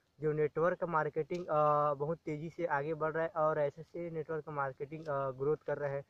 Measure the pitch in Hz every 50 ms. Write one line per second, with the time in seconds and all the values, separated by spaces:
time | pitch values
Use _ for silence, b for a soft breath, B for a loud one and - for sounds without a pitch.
0 | _ _ _ - 147 156 151 156 151 143 - 156 160 180 180 - 180 170 170 156
1 | 165 151 - 160 151 - 180 170 180 - 156 151 151 151 147 147 147 151 143 139
2 | 147 156 165 - _ 160 151 147 160 165 - - 170 165 147 143 143 156 160 147
3 | 156 156 151 160 165 160 - 165 156 156 156 151 147 143 - 160 151 - - 175
4 | 175 170 165 160 143 - 160 151 - 160 151 143 139 135 131 - 147 139 160 156
5 | 160 156 139 139 139 135 127 131 135 151 151 - - - 147 143 147 139 139 139
6 | -